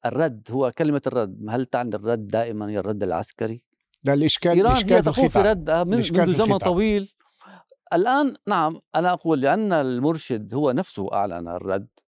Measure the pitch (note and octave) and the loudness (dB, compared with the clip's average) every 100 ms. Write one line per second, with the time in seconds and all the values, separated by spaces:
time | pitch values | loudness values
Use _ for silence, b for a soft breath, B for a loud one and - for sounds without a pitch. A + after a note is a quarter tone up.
0 | A#2+ B2+ D#3+ A2 - B2 B2+ - D#3 C#3+ | -4 0 -2 -4 -8 -2 -2 0 0 0
1 | C3+ A#2+ G#2 G2+ G#2+ A#2+ B2+ B2 B2 G2+ | 0 -2 -4 -6 -6 -4 -2 -4 -4 -4
2 | G#2+ A#2 G2+ A2 A#2 G#2+ G#2 G#2 F#2+ G#2 | -2 -4 -2 -2 -2 -4 -6 -4 -4 -4
3 | G2 E2 G2+ - A2 A#2 _ _ _ _ | -2 -4 -6 -8 -8 -8 _ _ _ _
4 | C#3 C#3+ D3+ - F3 F3 A3 B3+ G3 - | 0 2 2 2 2 4 4 2 4 4
5 | D#3 F#3 C4 G3+ G3+ G3+ D3+ D#3+ F3 A#3 | 4 2 2 4 2 2 0 0 0 -2
6 | F#3+ F3 F3 E3 A3 G3+ F#3+ F3+ A3 G#3 | 0 2 2 2 2 2 2 0 2 0
7 | G3+ _ B B B F#3+ B _ - E3+ | -4 _ B B B -20 B _ -4 0
8 | G#3+ C4+ C#4 - - F#3+ D#3 E3 _ D#3 | 2 2 0 -2 -2 0 0 -2 _ 0
9 | F3+ F3 E3 D3+ C3+ F#3 G#3+ E3 C3 B2 | 0 0 0 2 4 2 2 2 0 0
10 | C#3+ D#3+ - A2+ G#2 B2 D3 B2+ F#3 - | 0 -2 -4 -6 -4 -2 0 0 -4 -6
11 | F#2+ G2+ G2+ F2 E2+ F2 F#2 G2 A2 _ | -4 -2 -2 -4 -8 -8 -4 -4 -6 _
12 | _ | _